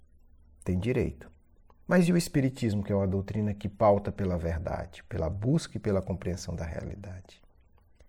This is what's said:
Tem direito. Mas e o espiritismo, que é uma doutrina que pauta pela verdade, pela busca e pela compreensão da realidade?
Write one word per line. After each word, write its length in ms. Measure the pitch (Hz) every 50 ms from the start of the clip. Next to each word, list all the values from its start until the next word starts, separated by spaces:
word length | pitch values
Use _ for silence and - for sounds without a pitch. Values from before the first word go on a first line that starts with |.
| - - - - - - - - - - - - -
Tem 140 | - 90 92
direito. 540 | 92 120 127 123 92 - - - - - - - - - - - - - - - - -
Mas 200 | 180 185 175 165
e 60 | 180
o 40 | 170
espiritismo, 640 | 165 - - 151 131 131 131 - 123 113 101 104 98
que 80 | -
é 40 | 104
uma 120 | 98 98 98
doutrina 460 | 92 98 95 - - 110 107 104 101
que 140 | - - 98
pauta 440 | - - 110 104 104 101 101 107
pela 260 | - - 101 92 90 87
verdade, 680 | 82 82 82 80 - - 78 73 - 90 - - -
pela 240 | - - 92 82 80
busca 480 | 95 98 101 123 151 165 - - - 202
e 20 |
pela 200 | - 110 98 95
compreensão 560 | 90 - 95 85 - 98 87 92 - - 87
da 80 | 80 85
realidade? 800 | 80 - - - 64 - 101 98 92 92 92 - - - - - - _ _ _ _ _ - _ _ - - -